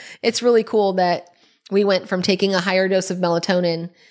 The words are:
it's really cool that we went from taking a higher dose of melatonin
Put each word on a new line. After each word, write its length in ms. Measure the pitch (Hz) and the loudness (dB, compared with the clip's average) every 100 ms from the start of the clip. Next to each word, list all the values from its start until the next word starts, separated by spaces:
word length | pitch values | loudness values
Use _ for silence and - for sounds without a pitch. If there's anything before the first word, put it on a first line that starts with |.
| - - | -20 -4
it's 200 | 233 226 | -4 0
really 220 | 240 233 | 2 2
cool 300 | 220 220 196 | 2 0 0
that 340 | 190 180 170 - _ _ _ - | 2 0 0 -6 _ _ _ -4
we 140 | 196 | 0
went 240 | 202 185 - | 2 0 -2
from 140 | 185 | -2
taking 320 | 180 185 196 | 0 0 0
a 60 | 190 | 0
higher 280 | 185 185 190 | 0 0 2
dose 220 | 190 180 | 0 -2
of 80 | 180 | -2
melatonin 720 | 180 170 170 180 175 165 175 - _ | 0 0 0 0 0 -2 -8 -14 _